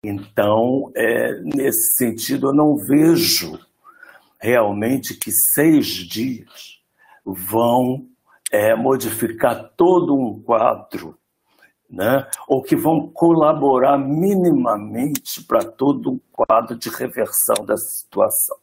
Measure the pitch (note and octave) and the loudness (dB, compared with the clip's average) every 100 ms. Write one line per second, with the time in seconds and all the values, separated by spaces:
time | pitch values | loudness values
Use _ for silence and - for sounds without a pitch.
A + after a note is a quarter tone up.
0 | G#2+ G2+ - - G#2 A2 B2 C3+ - - | -8 -10 -6 -2 2 2 2 0 -4 -2
1 | A2+ A#2 A#2+ - A#2+ D3 C3+ A2+ - - | 0 2 0 -4 -6 -2 -2 -2 -2 0
2 | A#2+ A2+ - C3 C3+ C#3+ D3+ C#3+ - C#3+ | -2 -2 -6 -2 0 4 4 2 2 4
3 | D#3+ E3 - - E2 D#2+ _ _ - _ | 4 4 2 -2 -4 -12 _ _ -20 _
4 | - - _ _ G#2+ A#2+ G#2 G2+ A2+ C3+ | -20 -20 _ _ 0 2 2 -2 -2 -2
5 | - - - - - - D#3 D3+ A#2 - | -4 -10 -4 -2 0 2 4 4 2 -6
6 | F2 G#2+ C3 A2 - - - - _ _ | -10 -6 -6 -8 -14 -20 -20 -20 _ _
7 | _ _ - F#2 F#2 A2+ A#2+ B2 B2+ C3 | _ _ -12 -10 -4 0 2 2 0 -4
8 | - _ _ _ - G#2+ G#2+ A2 A#2+ C3 | -10 _ _ _ -2 0 2 2 2 0
9 | A#2 - A#2 - B2 A2+ - - F3 F3+ | -2 -4 -6 0 0 0 -10 2 4 4
10 | - C#3 A#2+ G2+ G#2+ A2+ B2 G#2+ - - | 2 0 -2 -6 -2 2 2 0 -8 -14
11 | D#2+ - _ _ _ _ _ _ _ F#2 | -14 -20 _ _ _ _ _ _ _ -4
12 | G2+ C3+ - - - C3 - C#3+ D#3 D#3+ | 0 0 -2 -12 -2 -2 2 0 2 0
13 | - - E3+ E3 D3+ D#3 C#3+ B2+ C3+ C#3 | -2 2 4 6 4 4 2 4 4 2
14 | C3+ D#3 F#3+ G3 F3 C#3 A#2+ G#2 G#2+ A2 | 0 0 2 2 2 2 2 -2 -4 -6
15 | C#3+ C#3+ - - - A2+ - - C#3 C3 | -4 -4 -8 -14 0 0 0 -2 0 0
16 | C3+ B2+ _ - A2+ A2+ A#2 A#2 A#2 - | -4 -8 _ -4 0 2 0 -10 -10 -8
17 | B2+ - A2 - - A2+ G#2+ A2+ - - | -8 -6 -4 -4 -2 -2 -2 -4 -4 -12
18 | - G2 G#2 - - - | -8 -2 -2 0 -6 -8